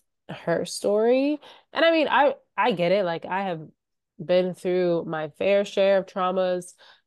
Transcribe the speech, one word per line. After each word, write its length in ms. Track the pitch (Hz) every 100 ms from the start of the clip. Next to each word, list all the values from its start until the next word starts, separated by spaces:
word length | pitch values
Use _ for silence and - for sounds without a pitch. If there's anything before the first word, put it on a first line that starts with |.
| _ _ -
her 340 | - - 175 175
story. 760 | - - 208 226 262 277 294 - - _
And 120 | -
I 80 | 330
mean, 160 | 330 277
I, 260 | 240 285 262 _ -
I 160 | 220
get 200 | 180 175
it. 120 | 196
Like, 220 | 180 165 -
I 160 | 185
have 240 | 196 165 156 _ _ _ _ -
been 300 | 156 180 185
through 500 | 175 190 180 180 170 -
my 220 | 160 156
fair 340 | - 190 202
share 340 | 202 - 196 196
of 80 | 185
traumas, 680 | 202 185 185 185 180 175 - - -